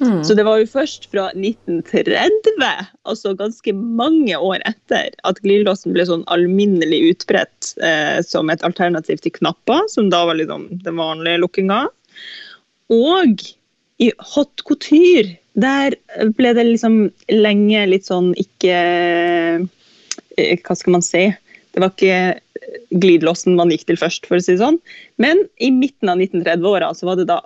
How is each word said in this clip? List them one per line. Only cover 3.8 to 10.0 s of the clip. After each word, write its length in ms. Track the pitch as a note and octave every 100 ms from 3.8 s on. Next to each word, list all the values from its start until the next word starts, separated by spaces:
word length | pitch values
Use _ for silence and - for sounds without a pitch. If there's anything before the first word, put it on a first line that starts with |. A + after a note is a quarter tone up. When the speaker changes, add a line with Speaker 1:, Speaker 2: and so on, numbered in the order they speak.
| A#3 A3+ C4 D#4+ B3+ D#3+
Speaker 2:
år 240 | F3+ F3+
etter, 460 | - A3 _ B3 - -
at 180 | G3 F#3
glidelåsen 500 | G3+ G3+ G#3 G3 E3+
ble 80 | F3+
sånn 200 | F3 E3+ -
alminnelig 880 | F3 F3 F#3+ G#3 F#3 D#3 D#3+ E3
utbredt, 600 | F3+ - F#3 - _ - -
eh, 420 | E3 D#3 D3+ D3+
som 300 | F3 F3 D#3+
et 120 | E3+
alternativ 580 | E3+ F3+ F3 E3 E3 D#3
til 100 | E3+
knapper, 560 | - D#3+ F3+ - C#4 G#4+
som 220 | -